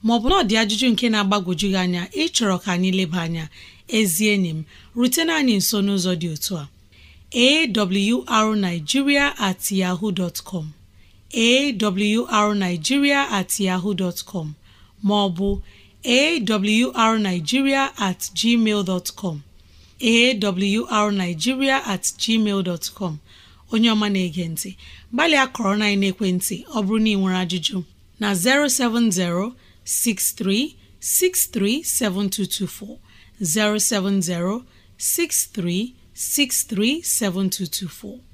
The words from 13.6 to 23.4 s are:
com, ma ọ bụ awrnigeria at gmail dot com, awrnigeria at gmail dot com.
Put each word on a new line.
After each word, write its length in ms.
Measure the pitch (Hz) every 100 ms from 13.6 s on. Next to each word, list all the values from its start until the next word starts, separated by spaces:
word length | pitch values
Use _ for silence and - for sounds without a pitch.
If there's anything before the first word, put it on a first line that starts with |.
| 190 185 185 190 185 175
com, 300 | - 185 156 151 - - - -
ma 120 | 208
ọ 140 | 208 196 170
bụ 260 | 202 196 - - - _ - 247 294 339 208 214 202 214 254
awrnigeria 1000 | 247 226 220 202 180 151 254 269 269 269 -
at 340 | 196 185 -
gmail 480 | - 226 233 220 208
dot 260 | 185 180 180 -
com, 260 | 190 151 - - - - - -
awrnigeria 1800 | 254 233 247 233 202 185 202 208 233 214 208 202 180 165 190 262 269 269 -
at 260 | 185 - -
gmail 440 | - 226 214 196
dot 280 | 180 170 -
com. 240 | - 185 151 - -